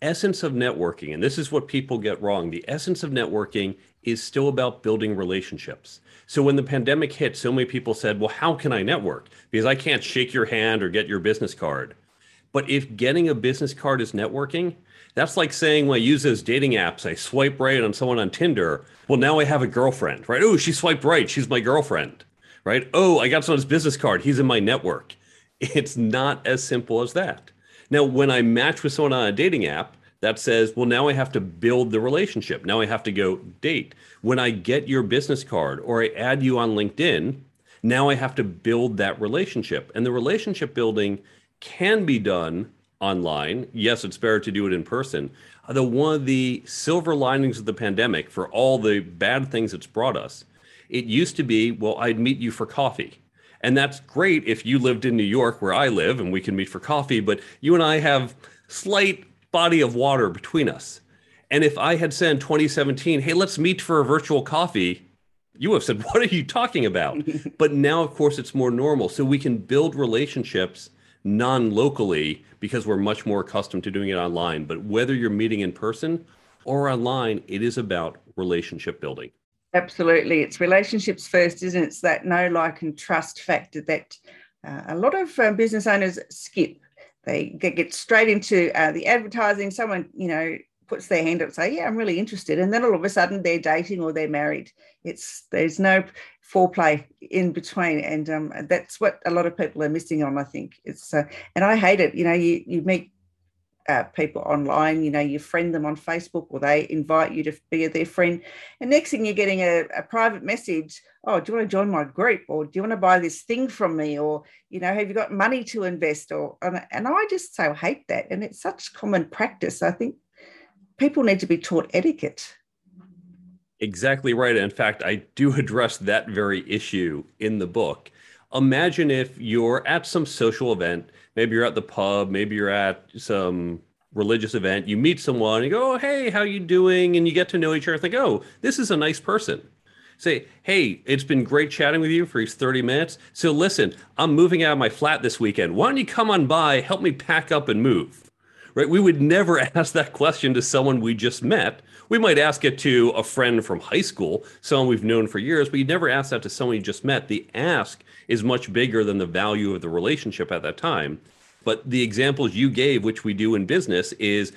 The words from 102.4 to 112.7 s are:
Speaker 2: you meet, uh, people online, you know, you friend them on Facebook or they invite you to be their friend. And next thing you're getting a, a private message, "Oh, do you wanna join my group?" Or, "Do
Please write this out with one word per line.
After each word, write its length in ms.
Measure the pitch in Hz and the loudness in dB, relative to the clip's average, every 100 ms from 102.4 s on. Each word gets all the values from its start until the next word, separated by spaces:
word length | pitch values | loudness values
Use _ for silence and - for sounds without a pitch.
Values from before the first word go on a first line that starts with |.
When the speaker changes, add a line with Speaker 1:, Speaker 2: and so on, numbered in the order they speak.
| 170 165 - | 2 0 -2
Speaker 2:
you 140 | 170 | -4
meet, 300 | 165 180 - _ _ _ _ _ _ _ - | 0 -2 -4 _ _ _ _ _ _ _ -2
uh, 140 | 131 | -2
people 380 | - - 151 - | -2 -4 -4 -4
online, 600 | - 147 139 143 156 160 | -4 -2 0 2 2 2
you 80 | 151 | 0
know, 80 | 147 | 0
you 200 | 147 147 | -2 -4
friend 340 | - 170 170 | -4 -4 -2
them 120 | 165 151 | -2 -4
on 100 | 151 | -6
Facebook 500 | - 170 175 170 - | -6 -8 -6 -10 -8
or 100 | 135 | -4
they 280 | 143 151 151 | 2 2 2
invite 420 | 156 147 160 160 | -4 0 2 2
you 120 | 160 | -2
to 100 | 151 151 - | -6 -8 -6
be 180 | 165 160 | -2 -2
their 180 | 160 160 | -2 -4
friend. 360 | - 175 170 - - - - | 0 0 0 -8 -20 -20 -12
And 100 | 247 | 2
next 200 | 294 302 | 2 2
thing 160 | 240 214 | -4 -2
you're 80 | |
getting 280 | 202 196 190 | 0 0 2
a, 240 | 180 170 - - | 2 2 0 -8
a 60 | |
private 400 | - 226 226 202 | -4 0 0 0
message, 580 | 196 240 - 160 156 - _ _ - | -6 -6 -4 -6 -6 -16 _ _ -2
"Oh, 140 | 185 | -2
do 120 | 160 | -2
you 60 | 226 | -4
wanna 100 | 214 | -2
join 220 | 196 202 | 0 0
my 140 | 170 | -2
group?" 400 | 143 131 240 190 - | -4 -2 0 0 -2
Or, 180 | 156 | -6
"Do 60 | 151 | -6